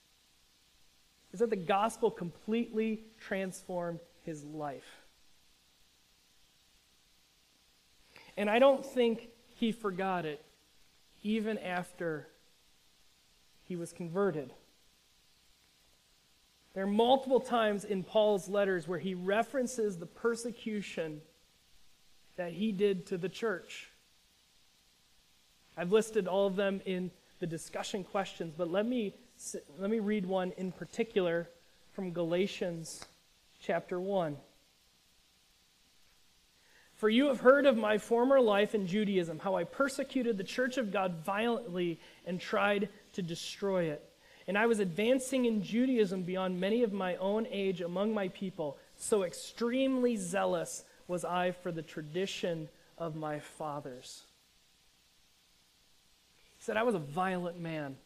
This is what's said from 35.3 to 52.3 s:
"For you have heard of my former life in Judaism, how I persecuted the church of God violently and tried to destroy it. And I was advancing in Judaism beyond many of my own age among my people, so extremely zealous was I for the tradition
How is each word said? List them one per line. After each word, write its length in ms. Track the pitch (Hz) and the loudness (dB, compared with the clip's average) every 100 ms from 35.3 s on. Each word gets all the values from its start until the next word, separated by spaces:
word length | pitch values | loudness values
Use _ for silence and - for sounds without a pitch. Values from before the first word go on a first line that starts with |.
| _ _ _ _ _ _ _ - _ _ _ _ _ _ - - | _ _ _ _ _ _ _ -20 _ _ _ _ _ _ -20 -20
"For 160 | - 214 | -2 2
you 160 | 226 285 | 4 4
have 140 | 226 | 6
heard 260 | 240 277 277 | 8 10 8
of 100 | 226 | 6
my 220 | 214 214 | 4 2
former 420 | - 233 254 269 | 2 2 6 6
life 340 | 233 202 208 | 8 6 4
in 120 | 220 190 | 2 0
Judaism, 540 | 196 208 196 165 156 | 0 2 2 0 -2
how 160 | 196 190 | -2 -2
I 80 | |
persecuted 760 | 170 - 269 - 269 262 233 208 | -2 0 0 0 -2 0 0 -2
the 60 | |
church 340 | 185 - 254 254 | -4 -2 -2 -2
of 140 | 220 | -2
God 240 | 202 185 170 | 0 -2 -2
violently 840 | 160 196 233 226 233 180 175 160 - - | -4 -2 0 -2 -4 -4 -2 -4 -10 -16
and 160 | - 180 | -8 -8
tried 480 | - 208 202 202 208 - - | -2 0 2 2 -2 -6 -14
to 80 | - | -8
destroy 680 | 175 165 - - 202 185 165 | -6 -6 -10 -4 0 0 0
it. 180 | 147 - - - - - | -2 -10 -20 -20 -14 -2
And 100 | 196 | 2
I 100 | 233 | 4
was 120 | 226 | 2
advancing 640 | 190 160 220 262 262 262 | 0 0 2 2 2 0
in 180 | 247 220 | 2 0
Judaism 600 | 165 220 262 247 208 190 | 0 2 4 4 2 0
beyond 380 | 175 185 185 180 | -2 -2 -2 0
many 220 | 185 226 | 2 2
of 100 | 233 | 2
my 240 | 196 185 175 | 0 -2 -2
own 300 | 190 208 226 | 0 0 -2
age 300 | 196 196 180 | -2 0 0
among 340 | 170 180 208 | -2 -2 0
my 140 | 214 190 | 0 -2
people, 500 | - 196 - 151 - - - | -4 -8 -6 -6 -8 -16 -12
so 260 | - 214 | 0 0
extremely 920 | 180 - - - 233 254 269 262 247 226 | 0 -6 -12 -4 -2 2 2 2 2 0
zealous 680 | 180 190 190 175 160 - - - - | -2 0 0 0 -4 -8 -16 -16 -6
was 160 | 180 | -4
I 260 | 165 180 180 | -2 0 0
for 220 | 180 180 | -2 -6
the 100 | 165 | -6
tradition 840 | 156 - 156 160 190 | -8 -10 -8 -4 -4